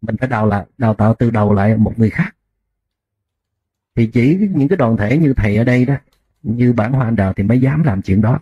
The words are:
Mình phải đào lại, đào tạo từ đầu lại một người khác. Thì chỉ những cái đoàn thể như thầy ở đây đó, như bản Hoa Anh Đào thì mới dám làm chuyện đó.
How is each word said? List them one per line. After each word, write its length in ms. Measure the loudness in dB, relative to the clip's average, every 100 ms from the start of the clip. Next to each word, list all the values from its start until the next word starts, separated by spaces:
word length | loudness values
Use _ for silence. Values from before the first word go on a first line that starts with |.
Mình 160 | -8 -8
phải 120 | -6
đào 180 | -2 -2
lại, 200 | -2 -6 _
đào 160 | -4
tạo 200 | 0 0
từ 160 | 0 0
đầu 240 | 0 0
lại 220 | 0 0 2
một 220 | 0 0
người 120 | -2
khác. 260 | 0 -6 -6 _ _ _ _ _ _ _ _ _ _ _ _ _ _ _
Thì 120 | -2 0
chỉ 420 | 2 0 2 0
những 140 | 0 0
cái 80 | 0
đoàn 200 | 0 0
thể 220 | 0 2
như 160 | 2
thầy 220 | 2 0 0
ở 80 |
đây 200 | 2 2
đó, 100 | 0 -2 _ _ _ _
như 300 | -8 0 0
bản 200 | 0 0
Hoa 120 | -2
Anh 120 | -2 0
Đào 160 | -2
thì 100 | 0
mới 180 | 0 2
dám 220 | 0 0
làm 200 | 0 -2
chuyện 180 | 0 0
đó. 180 | 2 0